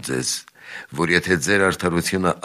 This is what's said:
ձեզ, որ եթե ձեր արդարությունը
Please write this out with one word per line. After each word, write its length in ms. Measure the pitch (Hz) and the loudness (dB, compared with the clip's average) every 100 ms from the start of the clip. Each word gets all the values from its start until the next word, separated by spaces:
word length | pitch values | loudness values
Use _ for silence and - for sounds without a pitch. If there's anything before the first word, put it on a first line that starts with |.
ձեզ, 260 | 58 64 64 - - - - - - | -4 -4 -4 -6 -10 -20 -16 -16 -10
որ 240 | 69 82 87 | -2 2 2
եթե 260 | 87 90 | 2 0
ձեր 240 | 73 101 95 | 2 2 2
արդարությունը 720 | 82 87 85 82 95 92 80 | 2 0 0 0 0 0 0